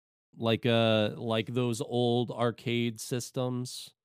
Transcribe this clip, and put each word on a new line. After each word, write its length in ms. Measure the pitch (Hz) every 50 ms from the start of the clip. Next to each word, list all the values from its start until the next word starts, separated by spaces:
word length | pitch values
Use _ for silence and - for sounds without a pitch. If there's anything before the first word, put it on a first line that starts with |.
| _ _ _ _ _ _ -
like, 300 | - 117 113 113 107 -
uh, 440 | 120 117 113 113 113 110 107 107 107 -
like 360 | - 120 113 110 113 110 - 120
those 260 | 127 123 120 113 107
old 520 | 139 - 120 120 123 120 120 123 120 104
arcade 640 | 127 117 120 120 110 - - 120 117 120 117 120 110 110
systems. 960 | - - 135 120 - - - 135 127 127 123 123 123 123 - - - - - _